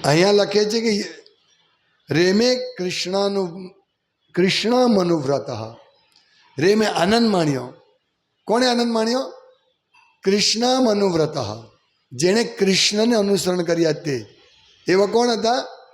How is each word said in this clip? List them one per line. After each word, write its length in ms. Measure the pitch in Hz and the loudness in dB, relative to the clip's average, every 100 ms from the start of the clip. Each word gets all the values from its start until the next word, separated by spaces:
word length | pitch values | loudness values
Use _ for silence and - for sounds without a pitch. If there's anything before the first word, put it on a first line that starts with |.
અહીંયા 280 | 139 156 196 | 2 2 4
લખે 320 | 202 196 202 | 2 2 0
છે 160 | 208 226 | 0 -2
કે 240 | 226 208 - - - _ _ _ _ _ _ _ _ | -2 -2 -6 -14 -20 _ _ _ _ _ _ _ _
રેમે 440 | 147 180 202 247 254 - - | 0 2 2 2 0 -6 -8
કૃષ્ણનું, 920 | 180 - 175 196 202 202 180 180 185 _ _ _ _ _ _ | -8 -6 -4 -2 -2 -4 -6 -10 -18 _ _ _ _ _ _
કૃષ્ણ 520 | - 190 - 208 247 247 | 0 0 0 0 2 4
મનુવ્રત, 600 | 202 175 165 135 139 - 113 110 117 _ _ _ _ _ _ _ - | 2 2 0 0 -2 -4 -10 -12 -16 _ _ _ _ _ _ _ -2
રેમે 280 | 170 214 208 | 2 2 2
આનંદ 420 | 170 175 226 233 | 0 2 2 2
માણ્યો. 460 | 190 156 135 123 131 _ _ _ _ _ _ - | 2 0 -2 -8 -18 _ _ _ _ _ _ -2
કોણે 200 | 226 254 | 2 2
આનંદ 260 | 240 240 | 0 0
માણ્યો? 400 | 226 220 254 269 - - _ _ _ _ _ _ _ | 0 -2 -2 -6 -14 -20 _ _ _ _ _ _ _
કૃષ્ણ 560 | 190 202 - 214 247 262 | 0 0 0 0 0 2
મનુવ્રત, 540 | 247 208 196 165 151 151 104 110 113 _ _ _ _ | 2 2 0 0 0 -2 -8 -10 -16 _ _ _ _
જેણે 320 | 123 175 214 | -2 2 2
કૃષ્ણને 720 | 233 - 190 185 - 208 226 226 | 0 -2 0 2 0 2 2 2
અનુસરણ 460 | 202 196 175 180 | 2 0 0 -2
કર્યા 300 | 170 165 160 | -2 0 0
તે. 320 | 156 156 127 107 - _ _ _ _ - | -2 -4 -6 -8 -20 _ _ _ _ 0
એવા 180 | 185 202 | 2 2
કોણ 220 | 226 247 | 2 0
હતા? 360 | 220 220 262 262 - - | 0 0 -2 -4 -16 -20